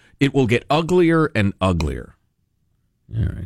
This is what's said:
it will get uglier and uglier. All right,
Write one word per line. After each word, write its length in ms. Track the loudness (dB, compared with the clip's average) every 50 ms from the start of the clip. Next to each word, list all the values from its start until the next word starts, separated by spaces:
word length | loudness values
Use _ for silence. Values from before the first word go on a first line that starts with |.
| _ _ _ -2
it 140 | -2 0 2
will 140 | 2 2 2
get 180 | 0 0 0 0
uglier 580 | -2 -2 0 0 2 2 4 4 2 2 0 0 0
and 180 | 0 0 -2 -2 0
uglier. 540 | 0 0 0 0 -2 -4 -4 -8 -10 -14 -18 _ _ _ _ _ _ _ _ _ _ _ _ _ _ _ _ _ _ -10 -6
All 80 | -4 -4
right, 220 | -4 -4 -8 -12